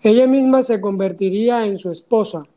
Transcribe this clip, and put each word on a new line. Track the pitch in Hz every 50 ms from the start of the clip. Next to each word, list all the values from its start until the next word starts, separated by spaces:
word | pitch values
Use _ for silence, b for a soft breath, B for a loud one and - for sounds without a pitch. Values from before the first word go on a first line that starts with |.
Ella | _ 220 214 240 254 262
misma | 262 269 269 262 262 262 254
se | 254 233 208
convertiría | 190 208 196 190 196 190 175 170 196 190 185 202 220 233 240 240 226
en | 208 196 190
su | - 185
esposa | 170 156 _ _ 240 220 208 208 - 165 147 _ _